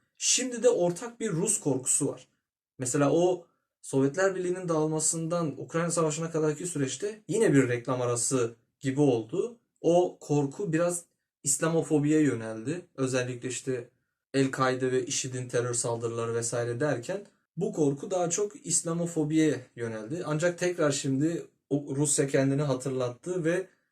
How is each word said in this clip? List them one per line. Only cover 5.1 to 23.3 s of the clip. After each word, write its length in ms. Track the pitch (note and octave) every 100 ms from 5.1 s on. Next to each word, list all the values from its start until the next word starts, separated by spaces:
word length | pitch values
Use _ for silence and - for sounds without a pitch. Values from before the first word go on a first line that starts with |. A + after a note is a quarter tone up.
| E3 D#3+ F3 E3 -
Ukrayna 300 | C#3 E3 E3+
Savaşı'na 400 | E3+ D#3+ D3+ E3
kadarki 360 | D#3+ D#3 D3 F3
süreçte 560 | D3 C3 - G#3 G#3+ -
yine 260 | G3 G#3
bir 140 | C#3 B2
reklam 340 | A#2+ C3 B2+
arası 540 | A#2+ A#2+ - C3 A#2 A#2 _ _
gibi 200 | C3+ C3
oldu. 560 | C#3+ A#2 A2 F#3 A3+ - _ _
O 380 | D#3 E3+ F3+ -
korku 520 | - D3 C#3 - G3+
biraz 320 | D#3 F3 F3 - _ _ _
İslamofobiye 800 | C#3+ - D#3+ E3 D3 D3+ D3 D#3
yöneldi. 680 | D3 A2+ A2 A2 A2+ F3 - -
Özellikle 520 | C3 B2+ B2 B2 B2+
işte 420 | A#2+ - B2+ - _ _ _ _
El-Kaide 580 | C3+ C3+ - C3 B2+ C3
ve 140 | B2+ B2+
işid'in 420 | C#3 C3 B2+ B2
terör 260 | B2 B2
saldırıları 600 | A#2+ A#2+ A#2 A#2 A#2 A#2
vesaire 460 | A#2 A2+ A#2+ A#2+ A#2+
derken 460 | D3+ B2 A#2+ G3 - _ _ -
bu 160 | G#3
korku 380 | - C#3+ C#3+ -
daha 200 | F#3 E3+
çok 360 | - G#3 - -
İslamofobiye 1000 | E3 E3+ E3+ E3+ E3 D3+ D#3 D#3 B2 - -
yöneldi. 460 | A2+ A2 G#2+ E3+
Ancak 340 | D#3 D3+ F3 F3
tekrar 320 | F3 F3 D3+
şimdi 560 | C#3 C#3+ C3+ D#3 E3 - _ _
o 160 | C#3+ C#3+ C#3
Rusya 300 | D3 - C#3
kendini 360 | C#3+ C3+ C#3
hatırlattı 840 | D3 C3 C#3 C3 B2 B2 E3+